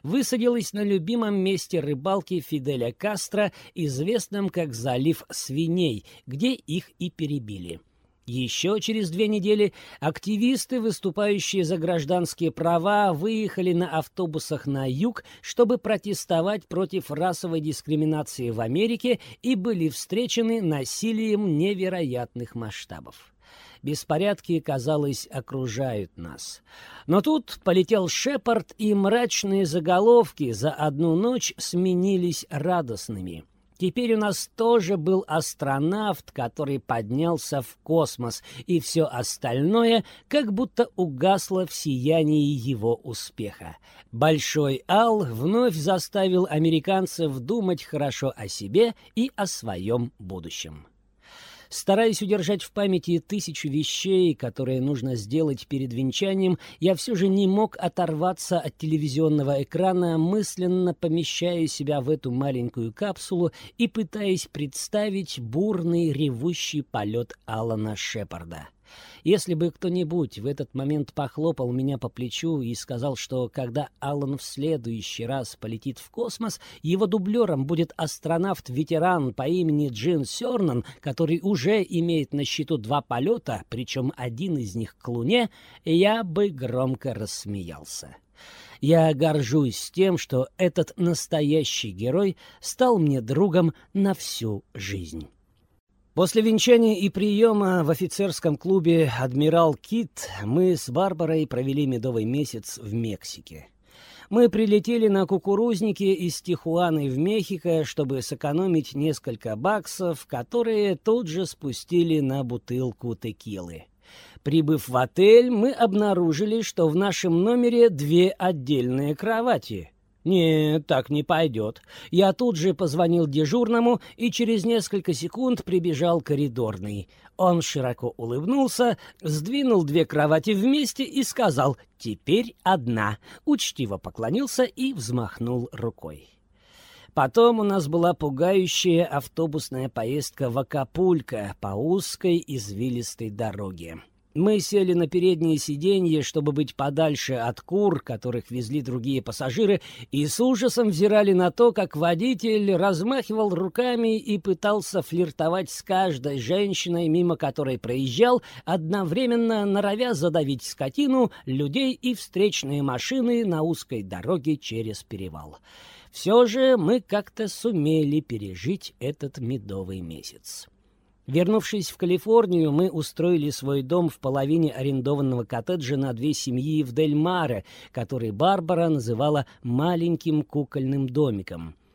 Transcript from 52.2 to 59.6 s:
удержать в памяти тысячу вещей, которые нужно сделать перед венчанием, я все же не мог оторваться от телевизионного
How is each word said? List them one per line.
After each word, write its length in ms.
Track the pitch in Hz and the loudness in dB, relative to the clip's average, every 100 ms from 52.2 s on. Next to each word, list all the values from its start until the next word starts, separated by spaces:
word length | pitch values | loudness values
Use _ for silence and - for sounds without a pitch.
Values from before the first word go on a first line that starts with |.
удержать 400 | 196 202 165 202 | 2 2 2 -2
в 100 | - | -2
памяти 480 | - 202 180 175 170 | -2 2 2 2 0
тысячу 480 | - 202 170 147 151 | 0 -6 -6 -6 -2
вещей, 680 | 143 - - 190 185 175 - | -2 -2 -2 2 4 4 2
которые 440 | 120 - 127 131 | -4 -4 -2 0
нужно 340 | 135 135 131 120 | 0 -2 -2 -4
сделать 520 | 101 151 156 131 - | -2 0 0 -2 -4
перед 240 | 139 131 | -4 -4
венчанием, 680 | 117 131 - 196 190 185 175 - - | -2 -2 0 0 2 2 0 -4 0
я 140 | 170 | 0
все 220 | 190 - 196 | 2 -2 0
же 120 | 196 | 2
не 200 | 196 190 | 4 4
мог 280 | 202 214 - | 4 2 -2
оторваться 840 | 180 - 170 151 180 180 - 175 | -4 -2 -2 0 -2 -2 -2 -2
от 180 | - - | -2 -6
телевизионного 840 | 156 156 151 135 160 151 139 139 | -2 0 0 2 2 4 2 0